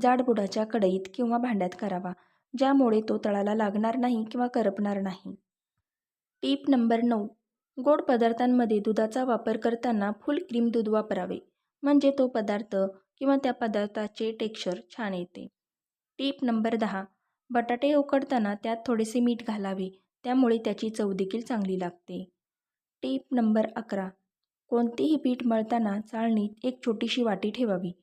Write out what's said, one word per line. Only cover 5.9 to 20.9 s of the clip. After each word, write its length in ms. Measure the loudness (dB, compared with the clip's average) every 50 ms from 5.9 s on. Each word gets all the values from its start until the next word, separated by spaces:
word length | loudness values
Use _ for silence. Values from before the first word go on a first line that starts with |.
| _ _ _ _ _ _ _ _ _ _ -2
टिप 260 | -2 -2 0 2 2
नंबर 320 | 4 4 4 4 4 2
नऊ, 260 | 2 2 2 0 -2 -4 -8 _ _ _ _ _ _ _ _ -2
गोड 240 | 2 4 4 4
पदार्थांमध्ये 800 | 4 2 2 4 4 2 2 2 2 2 4 2 4 2 2 0
दुधाचा 440 | 2 0 0 2 0 0 0 -2 0
वापर 340 | 0 0 -2 0 -2 -4 -2
करताना 540 | 0 -2 -2 0 -2 -2 0 0 0 -2 -4 -4
फुल 180 | -4 -2 -2 -2 -4 -4
क्रीम 200 | -2 0 0 2
दूध 200 | 2 0 0 2
वापरावे, 500 | 0 0 0 -2 -4 -4 -4 -6 -6 -8 -10 _ _ _ _ _ _ _ 0
म्हणजे 280 | 4 4 6 6 4 4 4
तो 100 | 2 2
पदार्थ 480 | 2 -2 -2 -2 -2 -4 -4 -4 -2 -2 -2 -2 -4 -8 _ _ _ _
किंवा 180 | 0 0 2 2
त्या 160 | 2 -2 -2
पदार्थाचे 800 | -2 -4 -2 0 -2 -2 -2 -4 -6 -6 -6 -6 -6 -6 -6 -4 -4
टेक्स्चर 400 | -6 -6 -6 -6 -6 -6 -6 -6 -10 _
छान 240 | -12 -8 -6 -6 -4
येते. 340 | -6 -8 -8 _ -14 -16 -16 -18 _ _ _ _ _ _ _ _ _ _ _ _ -6
टिप 240 | -4 -4 -4 -2 -2
नंबर 320 | 0 0 0 0 0 0
दहा, 280 | 0 -2 -2 -2 -6 -8 -10 _ _ _ _ _ _ _ _
बटाटे 440 | -2 -2 0 0 -2 0 2 2 4
उकडताना 600 | 4 2 2 0 0 0 0 0 0 0 0 -4
त्यात 220 | -4 -4 -4 -4 -4 -2
थोडेसे 340 | -2 0 0 0 0 0 0
मीठ 260 | 2 2 0 0 -4 -6
घालावे, 420 | -6 -4 -4 -6 -4 -4 -6 -8 -8 _ _ _ _ _ -6
त्यामुळे 320 | -2 2 4 4 4 4 2
त्याची 320 | 0 -2 -4 -2 -4 -4